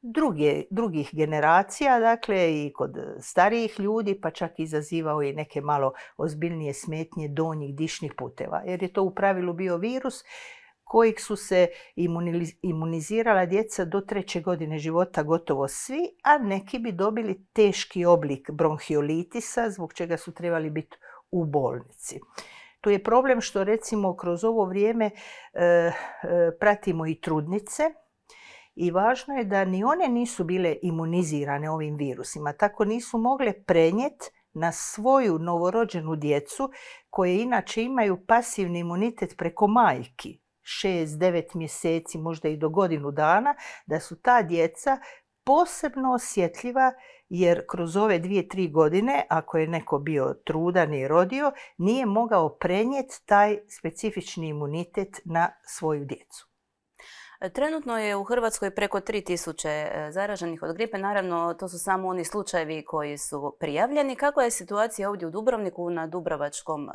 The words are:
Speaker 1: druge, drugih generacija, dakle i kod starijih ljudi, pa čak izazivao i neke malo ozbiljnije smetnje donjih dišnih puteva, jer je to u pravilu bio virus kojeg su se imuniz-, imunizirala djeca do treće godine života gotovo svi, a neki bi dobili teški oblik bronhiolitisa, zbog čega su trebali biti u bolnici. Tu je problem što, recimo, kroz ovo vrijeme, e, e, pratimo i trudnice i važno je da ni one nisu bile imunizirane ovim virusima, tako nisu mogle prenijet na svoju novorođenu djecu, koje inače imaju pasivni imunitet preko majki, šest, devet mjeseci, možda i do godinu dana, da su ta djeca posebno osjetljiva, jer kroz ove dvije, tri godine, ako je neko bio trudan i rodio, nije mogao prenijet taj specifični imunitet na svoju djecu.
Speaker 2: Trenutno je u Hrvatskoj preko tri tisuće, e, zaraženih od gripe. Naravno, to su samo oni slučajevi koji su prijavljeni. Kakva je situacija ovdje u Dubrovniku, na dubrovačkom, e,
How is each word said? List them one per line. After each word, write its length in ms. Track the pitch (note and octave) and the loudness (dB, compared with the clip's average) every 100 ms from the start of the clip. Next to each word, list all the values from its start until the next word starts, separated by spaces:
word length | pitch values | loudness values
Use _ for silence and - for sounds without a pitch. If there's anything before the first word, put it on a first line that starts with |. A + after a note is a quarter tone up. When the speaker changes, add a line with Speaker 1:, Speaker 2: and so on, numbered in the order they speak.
Speaker 1:
druge, 600 | B3 A#3 D#4 D#3+ D3 C#3+ D3 | -4 0 0 4 4 2 -2
drugih 400 | G3 A3+ D#3+ C#3+ | -2 -2 -2 -4
generacija, 840 | D3+ D#3 D#3 D3+ E3+ G3 - C#4+ B3 | -2 0 2 6 6 4 0 2 4
dakle 680 | A3+ A#3 - G3 E3+ D3+ D3 | 4 2 0 2 2 2 -4
i 80 | |
kod 240 | - C3+ - - - | -4 -6 -6 -10 -12
starijih 600 | - - F#3 A#3 A3+ - | -4 4 4 4 -4 -4
ljudi, 420 | G3 A3 G3+ G3 | -2 0 -2 -2
pa 100 | E3+ | -4
čak 200 | D#3+ E3 - | -4 -8 -6
izazivao 680 | D#3+ D#3 D3+ E3 D#3+ D3+ | -4 -4 -2 -4 -2 0
i 100 | C#3+ | -2
neke 280 | D3 D3+ D3 | -4 -6 -6
malo 320 | D3 D3 C3+ C3 - _ | -2 0 0 -2 -20 _
ozbiljnije 560 | D#3+ D3+ E3+ E3+ D3+ | -6 -4 -6 -4 -6
smetnje 540 | C#3 - D#3 D#3+ - D3+ | -8 -8 -6 -6 -8 -6
donjih 480 | C#3+ D#3+ D#3 C#3+ C#3 | -2 -2 -2 -8 -4
dišnih 380 | D#3+ - D3+ - | -6 -4 -10 -8
puteva, 440 | B2 - - - - | -12 -10 -6 -6 -4
jer 180 | F3+ | -6
je 100 | F#3 | -4
to 100 | - | 0
u 120 | F#3+ F#3+ | -2 2
pravilu 380 | G3 F#3 F3+ | 0 2 -2
bio 240 | E3+ F#3 F3 | -4 -2 -2
virus 460 | G3+ C4 A#3+ - - - - - _ _ | -2 -4 -6 -8 -16 -20 -20 -20 _ _
kojeg 360 | _ A3 A3+ A3 | _ 4 4 2
su 160 | - G3+ | -6 -8
se 320 | - F#3 F3 F3 - - | 0 4 4 2 -18 -2
imuniz-, 640 | F3 E3+ E3+ E3+ E3+ - | -2 0 -2 -2 -4 -6
imunizirala 840 | F#3 D#3+ D#3+ E3 D3+ G#3+ A3+ G3+ F3+ | -4 -2 -2 -4 -2 -2 4 4 4
djeca 400 | F#3+ A3 - F3 | 0 -2 -4 -2
do 160 | G3 | -2
treće 400 | G3 G#3 F#3 F3+ | -2 -6 -4 -6
godine 360 | E3 F3 D#3 D#3 | -2 -4 -4 -4
života 460 | D#3 E3 F3+ F3+ | -2 0 0 0
gotovo 440 | D3+ E3 E3 C#3 C3+ | 0 0 0 -2 0
svi, 420 | - - C4+ F4 _ | -4 -8 -4 -6 _
a 140 | - D4 | 4 4
neki 420 | A3 F#3+ G3 B3 | 4 -2 -4 -6
bi 120 | A#3 | -6
dobili 540 | F3 G3 A3 A3 F#3+ _ | -2 0 0 -4 -6 _
teški 520 | - G#3 F#3+ - - F3 | 4 4 4 -4 0 6
oblik 460 | E3+ D3+ C3+ - | 6 6 -4 -6
bronhiolitisa, 1160 | D3+ D#3 D3+ - D3+ D3 D#3 F3 A#3+ A3+ - A3+ | 0 0 0 -2 0 0 -2 -4 -8 -6 -2 -2
zbog 240 | F#3+ E3 | -4 -10
čega 240 | - E3+ E3 | -8 -4 -4
su 160 | - | -6
trebali 360 | E3 F3 E3+ D#3 | -8 -2 0 -2
biti 280 | D3+ - - - - _ | -6 -8 -16 -20 -20 _
u 140 | F#3 D#3+ | -2 0
bolnici. 720 | D3 B2+ B2+ - - - C3+ - - - - - _ | 0 0 -4 -12 -16 -14 -14 -14 -20 -18 -20 -20 _
Tu 80 | G#3 | 2
je 140 | G3+ | 2
problem 380 | G3+ A#3 C4 B3 | 4 4 4 2
što, 220 | - G3+ | 0 -2
recimo, 520 | F#3+ A3 - G#3+ G3 F3+ | 0 0 0 -2 -2 -2
kroz 280 | F3+ E3+ | -4 0
ovo 220 | A3 A3+ F#3+ | 0 2 0
vrijeme, 400 | F#3 G#3 A#3 G#3+ | 2 0 2 0
e, 580 | G#3 - - - - | -2 -20 -20 -14 2
e, 280 | F3 F3 E3+ - - - F3 F3 E3+ E3 | 6 6 4 -2 -12 -10 -2 2 2 4
pratimo 480 | G#3 G#3 G3+ E3 D#3+ | 2 2 0 -2 -2
i 140 | D#3+ | -4
trudnice 640 | - D#3 D3+ G3 G3+ - D#4 D#4 _ _ _ - - - _ - | -2 -2 -2 -6 -6 -2 -2 -2 _ _ _ -20 -20 -20 _ -4
i 160 | F3 | 0
važno 440 | E3+ G#3+ B3+ - C#4 | 2 2 2 -2 -4
je 80 | |
da 220 | A3 G3 F#3 | 0 2 2
ni 180 | F#3 | 2
one 240 | A3 E4 E4+ | 2 2 2
nisu 360 | A#3+ A#3+ - | 0 -2 -4
bile 320 | E3+ F#3 F3 D3+ | -2 0 0 0
imunizirane 880 | F3+ E3 D#3+ F3 E3+ D3+ C#3+ C#3+ D#3 | -2 -2 0 0 0 0 -2 -2 -2
ovim 260 | D#3+ D3+ D3 | -4 -4 -4
virusima, 580 | C#3+ B2+ - - D3 | -4 -6 -10 -8 -6
tako 320 | D3 G#3 G3+ G#3 | 0 0 2 -2
nisu 320 | A3+ A#3 A#3 | -2 -4 -2
mogle 460 | A3+ C4+ C4 G3 | 0 2 0 -2
prenijet 680 | - E3+ E3 G3 C4+ C#4 - _ _ | 2 6 6 4 -2 -6 -18 _ _
na 180 | - E3 | -4 -4
svoju 680 | E3 - - A3 C4+ A#3+ D#3+ | -4 -10 -2 4 4 4 2
novorođenu 760 | E3+ F3 F3 G#3+ A3+ F3+ D#3 D#3+ | 0 0 2 2 0 -2 -4 -2
djecu, 560 | D3 D3 C#3+ - C4+ - - - _ | 2 2 0 -6 -6 -6 -20 -20 _
koje 320 | - F3+ F3+ | 0 2 2
inače 420 | A#3+ A#3 F#3 - | 2 0 0 -4
imaju 420 | A#3 C4 G#3 F#3 F#3 | -2 0 0 0 4
pasivni 540 | A3+ A#3+ - F#3 F3 | 2 2 -4 -2 -2
imunitet 580 | E3+ F3 A3 A#3 F3 - | -4 -2 -2 -2 -8 -4
preko 300 | E3+ - G#3 | -6 0 2
majki, 720 | A3+ A3 B2+ B2 _ - - _ _ | 6 6 4 -4 _ -16 -16 _ _
šest, 580 | - - G3 F3+ D#3+ D3+ | -12 -4 -2 0 -2 2
devet 340 | F#3 E3+ D#3+ | 2 2 -2
mjeseci, 640 | F3+ D#3+ - F3 E3 D#3+ E3 | -6 -8 -4 0 0 -2 -8
možda 320 | D#3+ D#3+ D#3 | -6 -4 -4
i 80 | D3+ | -2
do 120 | D#3 | 0
godinu 420 | D#3+ F#3 D#3+ C#3+ | 2 0 0 -4
dana, 440 | C#3+ D3+ F#3 C4 C#4 - - - | 0 4 4 4 -2 -6 -18 -6
da 140 | D#3 | -4
su 220 | - E3 | -4 -4
ta 200 | - B3 | 4 4
djeca 560 | F#3 E3+ D#3+ E3 - C4+ - - _ _ | 4 2 2 0 -2 -2 -2 -20 _ _
posebno 720 | - C#4+ F4 - D4+ - C4 | 2 4 4 0 -6 -2 0
osjetljiva, 800 | B3 - - F3 F3 B3 B3 C4 B3+ - - _ | 0 -2 0 0 -2 -4 2 2 2 -16 -20 _
jer 360 | F3 F3+ E3+ - | 2 4 4 0
kroz 280 | F3+ E3+ F3+ | -6 -2 2
ove 220 | G#3+ F3+ | 4 2
dvije, 280 | F3 G3 F3+ | 2 -2 -2
tri 200 | F#3+ F3+ | -2 0
godine, 580 | D3+ D#3 F3 A3+ C#4 - | 4 4 4 2 2 2
ako 280 | D#3+ - E3 | 0 0 -2
je 100 | D#3 | 0
neko 320 | E3 - D3+ | -2 -2 -2
bio 340 | D3 D3+ C3 C#3 - | 0 0 0 -2 -4
trudan 480 | D#3+ E3+ F3+ D#3 | -2 2 2 2
i 140 | D3 C3 | 0 2
rodio, 440 | D#3 F#3+ C4 D4 C#4 - _ | 4 4 2 -2 -2 -18 _
nije 280 | F3 B3 B3+ | 0 2 2
mogao 440 | G3+ A#3 G#3 D#3+ | 0 2 2 2
prenijet 720 | - F3+ F#3 A3+ C#4 C4+ - _ | 0 -2 0 0 -2 -4 -10 _
taj 320 | G3+ G#3 G#3 - | 6 6 2 -6
specifični 760 | - E3 - A3 G3 F3 - D#3+ | -10 -10 -4 -6 -4 -8 -8 -6
imunitet 760 | D3+ D3 D#3 F3 - F#3+ - - | -4 -4 -4 -4 -4 -6 -8 -4
na 240 | E3 E3+ - | 0 0 -2
svoju 420 | - - D#3+ D3+ C#3+ | -16 -6 -2 -2 -4
djecu. 420 | C3+ _ - - _ _ _ _ _ - - - - F#3+ | -10 _ -20 -20 _ _ _ _ _ -20 -20 -20 -10 -8
Speaker 2:
Trenutno 440 | F#3 D4 D#4 C#4+ A3+ | -2 -2 -2 -4 -2
je 180 | G#3+ G3+ | -2 -2
u 80 | |
Hrvatskoj 520 | G3+ A#3+ A3+ A3 G3+ F#3+ | 0 0 0 -2 -4 -2
preko 240 | G3+ G3+ | -2 -2
tri 240 | F#3+ A3 | -4 -6
tisuće, 460 | F#3 F3 - D#3+ D#3+ | -2 -4 -4 -6 -4
e, 420 | D3+ D3+ - D3+ | -4 -4 -6 -6
zaraženih 520 | E3+ G3+ G3+ E3+ E3 | -4 -4 -4 -6 -6
od 120 | E3 E3 | -6 -4
gripe. 220 | A3+ G#3+ | -4 -4
Naravno, 560 | G3 G3+ F#3 E3+ E3+ | -2 -2 0 -2 -2
to 140 | E3+ F#3+ | -4 -8
su 120 | F3 | -6
samo 280 | G3 F#3 F#3 | -2 0 0
oni 160 | F3+ | -4
slučajevi 600 | D#3+ G#3 G3 F3+ D#3 D#3+ D3 | -4 -6 -4 -4 -2 -6 -6
koji 320 | D#3+ D3 D3 | -6 -4 -6
su 400 | - D3+ C#3+ - | -8 -6 -8 -6
prijavljeni. 560 | D#3+ D3 A#3 D4 C#4 B3 | -4 0 0 0 -2 0
Kakva 280 | C#4+ C#4+ | 0 2
je 80 | A#3+ | 2
situacija 580 | A#3 F3 G3+ A3 A3 G3 | 0 -4 -2 -2 -2 -4
ovdje 180 | G#3 E3+ | -4 -6
u 40 | |
Dubrovniku, 580 | E3 A3 A#3+ G3 - F3 | -4 -2 0 -2 -6 -6
na 180 | E3+ D#3+ | -4 -6
dubrovačkom, 840 | F3 E3+ D#3 D3 - - D#3 | -6 -4 -4 -4 -6 -8 -6
e, 20 | C#3+ | -6